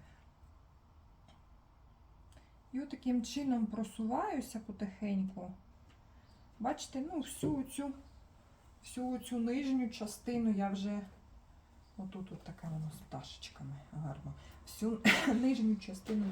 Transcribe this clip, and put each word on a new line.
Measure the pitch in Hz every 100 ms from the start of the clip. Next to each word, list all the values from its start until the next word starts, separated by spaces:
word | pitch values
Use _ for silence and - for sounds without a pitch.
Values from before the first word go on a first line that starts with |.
| - - - - - - - - - - - - - - - - - - - - - - - - - - -
І | 254
от | 294
таким | 277 254 247
чином | 226 285 277 240 214
просуваюся | 214 214 - 220 269 403 302 - 220
потихеньку. | - 196 196 - 208 196 190 185 180 - - - - - - - - - - -
Бачите, | 233 - - 269 302
ну, | 339
всю | - - 302 277
цю, | 262 - 277 - - - - - - - - -
всю | - 247 254 247
цю | - 247
нижню | 233 262 269 262 233
частину | - 214 - - 240 226
я | 196 196
вже, | 196 202 202 - - - - - - - - - -
отут | 190 190 190
от | 160
така | - - 165
воно | 160 156 -
з |
пташечками | - 131 135 - - - 139 139 -
гарно. | 151 156 139 147 - - - -
Всю | - 214 226 214
<coughs> | - 277
нижню | 240 262 233 220 208
частину | - 190 - 214 196